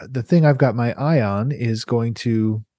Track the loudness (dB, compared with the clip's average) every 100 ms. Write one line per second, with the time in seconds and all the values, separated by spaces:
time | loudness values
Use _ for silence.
0 | -10 -6 2 4 4 4 2 0 -2 -2
1 | 0 2 2 0 -2 -2 -4 -4 -2 -2
2 | -2 -4 -2 0 0 -2 -8